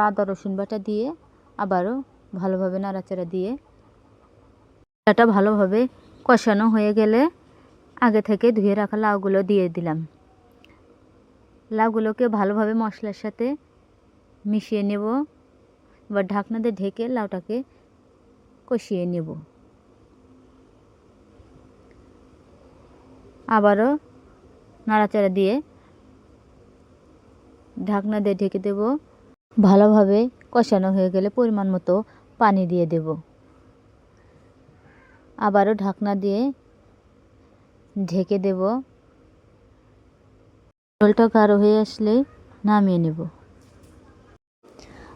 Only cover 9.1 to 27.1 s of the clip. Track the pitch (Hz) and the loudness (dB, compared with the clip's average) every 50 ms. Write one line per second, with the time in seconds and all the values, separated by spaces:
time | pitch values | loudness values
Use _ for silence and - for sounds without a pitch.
9.1 | 202 196 190 196 190 190 196 185 208 196 185 175 170 180 170 165 156 165 160 - | -2 -2 -2 0 0 0 0 2 2 0 0 0 -4 -6 -6 -4 -4 -6 -8 -10
10.1 | _ _ _ _ _ _ _ _ _ _ _ - - _ _ _ _ _ _ _ | _ _ _ _ _ _ _ _ _ _ _ -20 -20 _ _ _ _ _ _ _
11.1 | _ _ _ _ _ _ _ _ _ _ _ - 220 214 220 226 214 226 220 214 | _ _ _ _ _ _ _ _ _ _ _ -8 -2 0 0 0 0 0 -2 -2
12.1 | 214 - 247 233 214 208 196 196 208 220 214 214 220 226 226 214 - - 220 208 | -2 -2 -2 -2 0 0 -2 -2 0 -2 -2 -2 -2 -2 -4 -4 -6 -8 -12 -12
13.1 | 196 - - 214 - - 233 262 294 - _ _ _ _ _ _ _ _ _ _ | -12 -10 -12 -12 -8 -6 -6 -6 -6 -8 _ _ _ _ _ _ _ _ _ _
14.1 | _ _ _ _ _ _ - 208 214 214 - - 220 208 202 202 202 202 208 220 | _ _ _ _ _ _ -6 -4 -4 -4 -4 -4 -4 -4 -2 -2 -4 -4 -4 -4
15.1 | 240 277 302 - _ _ _ _ _ _ _ _ _ _ _ _ _ _ _ - | -4 -4 -4 -6 _ _ _ _ _ _ _ _ _ _ _ _ _ _ _ -6
16.1 | 208 202 190 185 196 202 196 - 220 226 220 240 202 190 196 196 - - 226 240 | -4 -4 -4 -2 -4 -6 -4 -4 -6 -4 -4 -4 -4 -4 -8 -8 -6 -6 -6 -6
17.1 | 254 233 208 196 - 185 - - 214 254 269 _ _ _ _ _ _ _ _ _ | -4 -4 -6 -6 -8 -10 -8 -8 -8 -8 -8 _ _ _ _ _ _ _ _ _
18.1 | _ _ _ _ _ _ _ _ _ _ _ - 254 220 - - 202 180 175 180 | _ _ _ _ _ _ _ _ _ _ _ -6 -6 -6 -4 -4 -6 -4 -4 -4
19.1 | 175 170 160 156 147 156 156 _ _ _ _ _ _ _ _ _ _ _ _ _ | -4 -6 -6 -8 -12 -16 -18 _ _ _ _ _ _ _ _ _ _ _ _ _
20.1 | _ _ _ _ - _ _ _ _ _ _ _ _ _ _ _ _ _ _ _ | _ _ _ _ -20 _ _ _ _ _ _ _ _ _ _ _ _ _ _ _
21.1 | _ _ _ _ _ - - _ - - - - _ _ - - - - - _ | _ _ _ _ _ -20 -20 _ -20 -20 -20 -20 _ _ -20 -20 -20 -20 -20 _
22.1 | _ _ _ _ _ _ _ _ _ _ _ - - - - - - - - - | _ _ _ _ _ _ _ _ _ _ _ -20 -20 -20 -20 -20 -20 -20 -20 -20
23.1 | - - - - - - - - 226 214 202 208 202 202 226 262 294 302 - - | -20 -20 -20 -20 -20 -18 -6 -2 0 2 4 4 4 4 2 0 0 -2 -6 -14
24.1 | - - - - - _ _ - - - _ _ _ _ - 220 214 214 208 202 | -20 -20 -20 -20 -20 _ _ -20 -20 -20 _ _ _ _ -6 -2 0 0 0 0
25.1 | - 214 202 190 185 196 196 190 233 294 - - _ - _ _ _ _ _ - | 0 0 0 0 2 0 0 0 0 -2 -6 -10 _ -20 _ _ _ _ _ -20
26.1 | - _ _ _ - _ _ _ _ _ - _ _ _ _ _ - _ _ _ | -20 _ _ _ -20 _ _ _ _ _ -20 _ _ _ _ _ -20 _ _ _